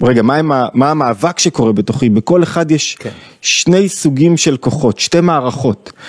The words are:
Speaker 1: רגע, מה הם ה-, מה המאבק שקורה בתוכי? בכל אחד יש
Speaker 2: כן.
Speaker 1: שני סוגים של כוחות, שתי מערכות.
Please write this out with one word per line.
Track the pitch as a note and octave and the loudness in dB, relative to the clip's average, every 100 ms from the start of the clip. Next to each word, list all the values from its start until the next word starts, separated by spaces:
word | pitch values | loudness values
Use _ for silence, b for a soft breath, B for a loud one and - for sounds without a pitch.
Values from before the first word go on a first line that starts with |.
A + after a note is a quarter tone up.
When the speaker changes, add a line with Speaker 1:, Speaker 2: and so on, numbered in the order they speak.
Speaker 1:
רגע, | A#2+ A#2+ | 0 2
מה | A2+ C#3+ | 2 2
הם | D#3+ | 0
ה-, | C#3 B2 | 0 0
מה | A#2 C3+ | 0 0
המאבק | D#3 C3 G#2+ D#3+ - | 0 -2 -2 -2 0
שקורה | F3+ - A2+ | -2 0 0
בתוכי? | G#2+ G2 A2+ A#2+ | 0 -2 0 2
בכל | G#2+ - F3 | 0 2 2
אחד | E3 - D#3+ | 2 -2 0
יש | D3+ - - | 0 -2 -10
Speaker 2:
כן. | A#2 - B B | -14 -16 B B
Speaker 1:
שני | - - - F#3 G3 | -4 -2 2 2 2
סוגים | - D#3 C3+ D#3+ E3+ | 0 -2 2 2 2
של | - C3+ | 0 0
כוחות, | - - B2 G2+ | -2 0 -2 -2
שתי | - E3+ | -2 0
מערכות. | F3 D#3 B2+ B2+ C3 G2+ - - | 2 0 -2 -2 -2 -4 -8 -20